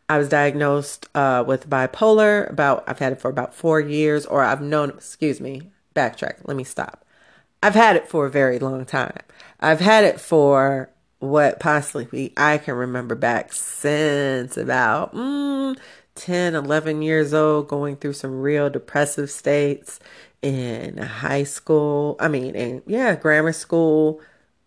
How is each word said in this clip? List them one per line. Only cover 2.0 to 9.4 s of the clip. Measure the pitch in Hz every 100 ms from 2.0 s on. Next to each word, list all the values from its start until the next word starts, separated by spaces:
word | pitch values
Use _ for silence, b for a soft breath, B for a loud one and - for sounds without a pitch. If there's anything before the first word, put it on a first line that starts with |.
| 220 214 214 208 -
about, | 143 143 131 -
I've | 110
had | 135
it | 131
for | 131
about | 135 123
four | - 165 156
years, | 147 147 151 151 147
or | 139
I've | 123 135
known, | 143 151 143
excuse | - - - 156 131
me, | 127 135 175 _ _ -
backtrack, | 123 - - - -
let | 135
me |
stop. | 131 - - - _ b b b b _
I've | 208 208
had | 226 175
it | -
for | 165 139
a |
very | 139 131 123
long | 135 131 127
time. | 139 123 - - B